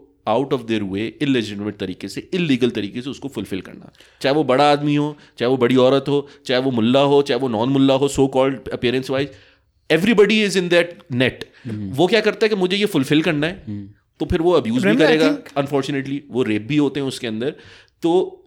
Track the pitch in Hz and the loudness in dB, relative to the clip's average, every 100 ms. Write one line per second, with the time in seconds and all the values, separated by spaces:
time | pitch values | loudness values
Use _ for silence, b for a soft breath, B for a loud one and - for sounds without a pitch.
0 | _ _ - 113 135 139 113 110 98 98 | _ _ -2 0 0 -4 -2 -4 -2 -6
1 | 113 - 147 127 107 101 104 104 95 90 | -8 -6 0 0 -2 -6 -8 -8 -8 -8
2 | 98 - - 185 170 127 123 110 101 123 | -12 -12 -6 -4 0 2 2 0 -6 -8
3 | 131 113 139 120 98 190 - - - _ | -10 -12 -10 -10 -8 -8 -10 -18 -20 _
4 | b b 135 147 135 127 147 143 147 147 | b b 0 0 2 4 4 4 2 -2
5 | 147 147 b - 120 127 120 127 127 135 | -4 -8 b -4 0 2 4 6 6 4
6 | 139 143 139 B - 127 135 120 110 131 | 2 -2 -4 B -2 0 0 0 2 4
7 | 139 143 143 123 131 107 123 139 135 131 | 4 4 2 0 -2 -2 0 2 4 2
8 | 139 139 135 135 135 135 - 123 120 127 | 0 0 0 2 0 -2 -8 -4 -2 -2
9 | 131 135 143 b b b b _ - 160 | -4 -6 -6 b b b b _ -2 0
10 | 208 214 202 220 202 185 175 170 170 - | 2 4 4 4 0 0 0 2 0 -4
11 | - 123 127 - - _ 117 110 101 135 | -8 -2 -2 -2 -16 _ -10 -8 -6 -2
12 | 170 214 214 196 220 208 185 202 202 156 | 2 2 0 0 0 0 0 0 0 0
13 | 131 156 311 147 143 190 - 104 98 - | 0 0 0 -2 -4 -6 -12 -12 -12 -20
14 | _ - 160 175 165 170 113 123 196 214 | _ -10 -4 0 2 2 2 0 2 4
15 | 156 156 156 147 - - 139 143 135 143 | 4 4 2 0 -6 -6 -2 -2 -2 -4
16 | 131 139 - 117 117 107 110 151 143 143 | -6 -8 -6 -2 0 -2 -2 0 0 0
17 | 135 123 120 110 127 156 B B B _ | -6 -6 -8 -6 -6 -8 B B B _
18 | 165 180 - - | 0 0 0 -8